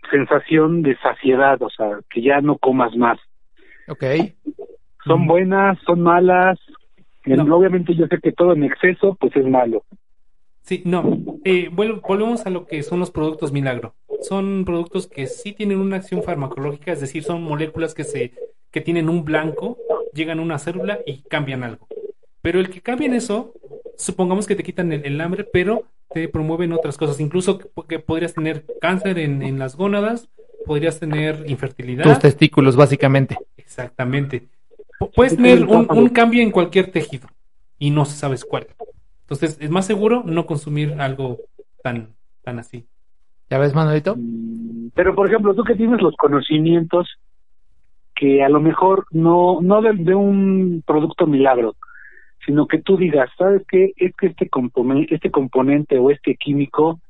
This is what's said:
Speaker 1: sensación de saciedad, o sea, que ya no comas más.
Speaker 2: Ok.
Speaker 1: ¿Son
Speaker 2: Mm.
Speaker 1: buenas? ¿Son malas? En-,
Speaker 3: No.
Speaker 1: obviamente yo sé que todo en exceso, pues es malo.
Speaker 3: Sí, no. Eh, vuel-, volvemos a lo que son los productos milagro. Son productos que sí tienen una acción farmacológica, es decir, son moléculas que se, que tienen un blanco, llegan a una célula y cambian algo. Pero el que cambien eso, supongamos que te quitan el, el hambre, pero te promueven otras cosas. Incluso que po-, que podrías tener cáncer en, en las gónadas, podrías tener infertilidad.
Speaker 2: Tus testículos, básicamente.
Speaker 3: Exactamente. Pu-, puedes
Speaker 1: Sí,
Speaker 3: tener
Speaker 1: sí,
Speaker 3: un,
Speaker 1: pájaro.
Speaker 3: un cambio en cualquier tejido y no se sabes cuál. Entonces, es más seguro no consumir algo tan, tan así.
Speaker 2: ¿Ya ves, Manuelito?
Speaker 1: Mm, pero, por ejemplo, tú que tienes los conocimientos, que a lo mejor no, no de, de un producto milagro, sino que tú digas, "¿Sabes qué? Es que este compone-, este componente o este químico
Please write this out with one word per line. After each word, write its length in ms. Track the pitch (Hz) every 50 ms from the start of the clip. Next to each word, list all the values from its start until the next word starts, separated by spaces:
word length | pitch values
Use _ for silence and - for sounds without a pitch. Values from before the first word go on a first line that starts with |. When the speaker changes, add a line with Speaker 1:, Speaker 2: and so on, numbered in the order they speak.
| - -
Speaker 1:
sensación 680 | - 139 135 - 151 143 - - 160 160 156 156 170 170
de 160 | 160 143 127 -
saciedad, 640 | - 143 - - - 135 131 123 139 139 139 127
o 80 | 123 104
sea, 300 | - - 110 104 104 104 104 _
que 120 | - 123
ya 200 | 117 135 139 143
no 160 | 139 147 143 -
comas 380 | - 131 127 131 123 117 110
más. 220 | 120 120 117 113 - - - - _ - - - - - - - - - -
Speaker 2:
Ok. 160 | 156 - 143 131 135 160 175 208 - - - 302 - - - - - - - - - - -
Speaker 1:
¿Son 160 | 143 160 165
Speaker 2:
Mm. 60 | 175 160
Speaker 1:
buenas? 500 | 165 180 190 185 190 196 196 196 190 175 -
¿Son 160 | - 175 175
malas? 580 | 170 170 170 175 180 180 185 180 180 185 185 - _ - - - _ - - _ - - _ - -
En-, 220 | 139 131 131 151
Speaker 3:
No. 100 | 147 160 175
Speaker 1:
obviamente 380 | 185 190 180 185 175 156 175
yo 120 | 165 165 151
sé 100 | - 165
que 100 | - 165 127
todo 200 | - 175 175 175
en 100 | 151 147
exceso, 520 | 127 - - - 180 180 - - 196 190 -
pues 160 | - 123 -
es 100 | 143 135
malo. 380 | 131 131 127 123 117 113 104 - _ - - _ _ - _ - - - - - - - -
Speaker 3:
Sí, 200 | - - 190 180 -
no. 320 | 180 180 180 - - 165 - - - - - -
Eh, 240 | 190 185 180 175 160
vuel-, 300 | 170 170 208 220 220 196 -
volvemos 400 | - 196 202 214 226 240 233 -
a 40 | 190
lo 160 | 185 175 -
que 180 | - 175 151 143
son 160 | - - 175
los 120 | 180 175
productos 400 | - - 151 156 156 156 165 143 135
milagro. 420 | 143 139 135 127 117 113 107 - - - - - -
Son 440 | - - 190 196 196 196 196 196 185
productos 420 | 185 175 170 170 165 - 190 - -
que 200 | - - 135 131
sí 260 | - - - 208 202
tienen 260 | - 214 202 196 190
una 180 | 196 196 196 185
acción 260 | 185 - 185 175 175
farmacológica, 680 | - 175 147 139 127 - - 135 147 143 147 - -
es 80 | 175 147
decir, 240 | 139 131 - 160 151
son 180 | - 175 170 170
moléculas 500 | 160 147 151 160 156 156 - 165 156 160
que 100 | - 151
se, 300 | 151 147 139 - 123 - - - - - - - _
que 100 | - 156
tienen 260 | 147 - 170 170 160 156
un 140 | 165 - 156
blanco, 540 | 147 156 156 156 160 147 - 175 220 247 - - - 220 - - - -
llegan 260 | 143 160 160 165 160
a 40 | 165
una 160 | 165 165 143
célula 400 | - - 170 185 175 196 208 240 240
y 160 | - 135 127 -
cambian 400 | - - 151 147 135 135 127 127
algo. 240 | 117 107 - - - - - - - - - - - - _
Pero 180 | - 170 170 180
el 100 | 185 185
que 120 | - 180
cambien 320 | _ - 247 254 302 285 247
eso, 400 | 240 - - 202 226 254 - - - - - - - - - - -
supongamos 500 | - - 180 - 185 180 185 196 214 -
que 80 | 208
te 80 | 185 160
quitan 280 | 185 - - 175 170 156
el, 120 | 147 147
el 140 | 143 139 147
hambre, 240 | 160 175 185 190 202
pero 400 | - - 180 180 185 226 233 - - - - - _ -
te 140 | 165 160 165
promueven 440 | - 165 156 156 160 165 180 170 165
otras 240 | 165 160 151 139 -
cosas. 220 | 160 147 143 139
Incluso 380 | 156 147 143 180 185 202 185 190
que 80 | -
po-, 220 | - - - 165 -
que 120 | 165 156
podrías 340 | - - 160 165 170 165 165
tener 320 | 165 156 156 156 147 147 - - -
cáncer 360 | - 165 185 185 - 196 185 170
en, 220 | 160 147 139 139
en 180 | 135 135 135 135
las 160 | 135 131 131
gónadas, 540 | 147 190 208 202 202 202 214 233 233 - - - - - - - - -
podrías 340 | - 151 147 147 165 156 -
tener 460 | - 156 151 151 151 156 156 156 151 151
infertilidad. 560 | 139 - - 131 - - 127 123 127 123 156
Speaker 2:
Tus 160 | 160 147 -
testículos, 560 | - 147 135 - 165 151 - - 135 135 123
básicamente. 640 | 123 147 127 135 - - 135 135 139 135 - - - - - - -
Speaker 3:
Exactamente. 840 | - - - - 123 - - - 127 123 131 143 143 139 143 - - - - - - - - - - - - -
Pu-, 120 | 202 - -
puedes 160 | - 247 262 -
Speaker 1:
Sí, 40 | -
Speaker 3:
tener 200 | 247 247 247 -
Speaker 1:
sí, 40 | 165
Speaker 3:
un, 220 | 170 214 226 233 -
Speaker 1:
pájaro. 120 | 160 233
Speaker 3:
un 80 | 240 247
cambio 320 | 247 240 233 233 226 240 233
en 80 | 214
cualquier 400 | 190 190 175 170 - 196 185 185
tejido 360 | - 170 147 - - 131 - - - - - - - - - - - -
y 140 | 143 143
no 140 | 147 151 147
se 100 | 147 - -
sabes 280 | - 143 135 123 -
cuál. 220 | - - 131 - - - - - - - - - - - -
Entonces, 360 | - - 147 143 - 156 151 -
es 100 | 151 147
más 160 | 160 185 190
seguro 380 | 190 220 196 208 226 240 247 240
no 200 | 175 160 165 165 -
consumir 480 | 170 143 - 151 147 147 151 147 147 147
algo 380 | 139 131 131 131 135 127 120 - - - - - - _ _ - -
tan, 320 | 131 120 117 110 110 - - - - - - -
tan 140 | - 120 120
así. 280 | 117 - - 120 117 - - - - _ - - - _ - - - -
Speaker 2:
¿Ya 100 | 135 135
ves, 160 | 139 143 139
Manuelito? 400 | 156 160 156 151 156 151 190 214 240
Speaker 1:
Mm, 720 | - 117 117 113 113 113 - - - - - - - - -
pero, 180 | - 180 190 175
por 140 | 196 196 190
ejemplo, 260 | 208 220 202 202 190
tú 100 | 196 240
que 120 | - 233
tienes 260 | 190 226 226 247 220
los 140 | 190 165 -
conocimientos, 920 | - - 143 143 143 131 - 156 156 156 165 170 170 165 165 - 175 175 - - - - - - - - _ - - - - - - - - - - - - -
que 280 | - 143 139 139 139 139
a 60 | 135
lo 100 | 147 151
mejor 460 | 151 160 160 - 180 190 190 190 190 -
no, 480 | 160 160 160 165 170 175 175 180 185 160
no 200 | 175 180 202 214
de, 120 | 220 226 214
de 220 | 196 165 165 185
un 680 | 196 202 202 202 196 196 190 190 190 190 180 175 165 -
producto 400 | - 151 151 151 160 - - 180 156
milagro, 480 | 147 135 135 135 131 123 117 110 - _ - - - - - - - - - - _ - -
sino 220 | - 143 147 147 -
que 120 | - 156
tú 160 | - - 196 180
digas, 320 | 185 170 147 147 131 123 - -
"¿Sabes 260 | 180 190 202 190 196 -
qué? 240 | - 185 190 190 - -
Es 180 | 180 180 -
que 120 | - - 185
este 220 | 165 - - -
compone-, 580 | - 135 123 123 - - 120 127 135 139 156 -
este 200 | 165 156 - -
componente 640 | - 151 135 127 - 131 127 135 143 147 147 - 143 127
o 100 | 123 139
este 240 | 143 143 _ - 139
químico 640 | - - 147 143 143 143 135 - - 151 160 170 165 - -